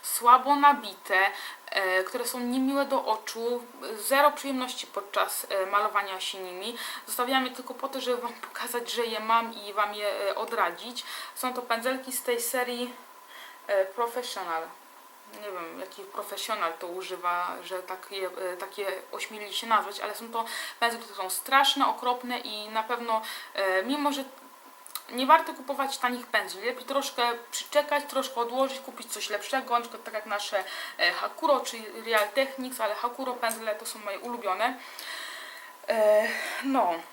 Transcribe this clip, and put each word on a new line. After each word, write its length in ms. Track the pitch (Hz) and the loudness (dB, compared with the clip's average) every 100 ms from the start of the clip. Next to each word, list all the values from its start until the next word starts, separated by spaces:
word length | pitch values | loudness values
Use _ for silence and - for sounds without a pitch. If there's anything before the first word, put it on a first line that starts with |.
słabo 540 | - - 240 254 262 285 | -4 4 10 10 10 8
nabite, 600 | 285 285 214 190 - 190 196 - - - - | 8 8 0 -12 4 6 6 2 -10 -12 -4
e, 340 | - 190 185 | 0 4 4
które 240 | 185 240 240 | 2 -2 -4
są 120 | 254 | -2
niemiłe 460 | 240 262 262 277 277 | 0 2 4 2 2
do 200 | 269 - | 2 2
oczu, 580 | 220 - 226 233 240 - - 185 220 | -2 -2 -4 -2 -2 -4 -12 -10 -6
zero 340 | - 269 294 | 2 8 6
przyjemności 560 | 294 277 262 254 - - | 6 -2 -2 -2 -6 -6
podczas, 600 | 202 196 202 185 - - | -8 -2 0 0 -2 -2
e, 160 | 196 190 | -2 2
malowania 540 | 202 214 202 196 190 | 2 2 0 -2 -4
się 200 | - 196 | -6 -6
nimi. 380 | 185 180 208 240 - - - | -8 -6 -6 -6 -8 -10 -6
Zostawiłam 380 | - 247 262 254 | -2 2 2 0
je 60 | |
tylko 220 | 254 - | -4 -10
po 140 | 254 262 | -6 -6
to, 140 | 262 | -2
żeby 200 | 240 240 | -2 -2
wam 120 | 233 | -2
pokazać, 580 | - - - 233 240 233 | -8 -12 -8 -4 -4 -2
że 140 | 233 226 | -2 0
je 140 | 214 | -2
mam 340 | 220 226 226 | 4 4 2
i 200 | 202 202 | -6 -6
wam 200 | 208 208 | 0 0
je, 160 | 208 208 196 202 | 0 -2 0 0
e, 60 | - | 0
odradzić. 680 | 226 226 175 175 214 240 - - - - | -2 2 2 0 -8 -10 -8 -10 -10 -4
Są 180 | 254 | -4
to 80 | 247 | -4
pędzelki 500 | 240 226 240 262 262 | -2 0 0 -2 -4
z 120 | - | -4
tej 180 | - 240 | 0 0
serii, 520 | 233 254 247 240 247 - - - - - - - - | 0 0 -2 -2 -4 -8 -18 -20 -18 -18 -16 -14 0
e, 180 | 202 190 | 2 2
Professional. 760 | - 233 247 240 202 175 165 165 - - - - - - | 0 -2 -2 -6 -6 -2 -2 -4 -14 -20 -20 -20 -20 -18
Nie 180 | 208 208 | -12 -8
wiem, 280 | 185 165 170 | -8 -8 -10
jaki 220 | 190 - | -12 -12
profesjonal 720 | 196 208 202 196 - 214 170 | -10 -8 -6 -6 -2 0 0
to 140 | 160 180 | -2 -6
używa, 680 | 180 185 180 175 175 180 185 | -6 -6 -4 0 0 -2 -4
że 200 | 180 185 | -6 -8
takie, 460 | 185 185 - 196 185 185 185 | -6 -10 -8 -4 -4 -4 -6
e, 40 | 180 | -6
takie 280 | 190 196 196 190 - | -8 -4 -4 -4 -8
ośmielili 420 | - - 214 208 | -8 -8 -8 -6
się 140 | 180 233 | -6 2
nazwać, 320 | 214 196 196 | 2 2 -6
ale 160 | 208 208 | -6 -6
są 160 | 233 | -6
to 140 | 226 226 - - - | -4 -4 -6 -8 0
pędzle, 200 | 233 226 | 0 0
które 160 | 226 - | -8 -6
są 140 | 185 | -4
straszne, 580 | - - 269 277 285 233 | -4 4 6 6 6 2
okropne 520 | 226 247 247 247 - | 4 0 0 -2 -6
i 300 | - 214 214 | -6 -8 -2
na 140 | 220 | -2
pewno, 380 | 220 233 233 220 220 - - | 0 -2 0 0 0 -10 -6
e, 300 | - 190 190 | 0 4 4
mimo 280 | 220 294 285 | 2 2 2
że 120 | 277 262 - - - - - - - - | 0 -6 -12 -20 -20 -20 -20 -12 -12 -8
nie 160 | 240 269 | -2 6
warto 280 | 285 - | 6 6
kupować 440 | 294 - 277 269 - | -8 -6 -2 -2 0
tanich 300 | 247 247 240 | -2 -2 0
pędzli, 380 | 214 190 185 226 | -2 0 -4 -4
lepiej 200 | 254 - | -4 -2
troszkę 380 | 277 269 - 240 233 - | -2 -2 0 0 0 -6
przyczekać, 520 | - - 294 294 294 285 | -10 2 2 4 0 0
troszkę 300 | 269 262 233 | -2 -2 -2
odłożyć, 440 | 233 254 269 - | 0 2 0 0
kupić 340 | - - - | -10 -12 -10
coś 160 | 208 - | -8 -4
lepszego, 440 | 208 - 269 262 | -4 0 -2 2
na 80 | 240 | 0
przykład 220 | 233 214 | 0 -10
tak 100 | - | -8
jak 120 | 220 220 | -8 -4
nasze, 380 | 202 - 202 190 - - - | -4 0 -2 -2 -8 -8 2
e, 140 | 175 | 2
Hakuro 480 | 175 202 - 311 262 | 2 -4 0 4 4
czy 180 | 247 226 214 226 226 | 2 -6 -10 -10 2
Real 220 | 220 208 | 2 4
Techniques, 520 | 269 269 269 254 - | 2 0 -2 -8 -2
ale 140 | 214 214 | -2 0
Hakuro 380 | 247 247 262 | -4 -2 -4
pędzle 420 | 247 226 226 220 214 | 0 -2 0 -4 -4
to 100 | 220 | -6
są 140 | 220 | -8
moje 200 | 208 196 | -8 -6
ulubione. 580 | 240 233 208 185 233 262 - - - - - - - - - - - | -6 -4 -2 2 0 0 -12 -12 -10 -10 -10 -10 -12 -14 -16 -14 -2
E, 400 | 226 214 214 214 - - - | 4 8 8 6 0 -4 -2
no. 300 | 269 262 185 170 - | 2 4 4 2 -4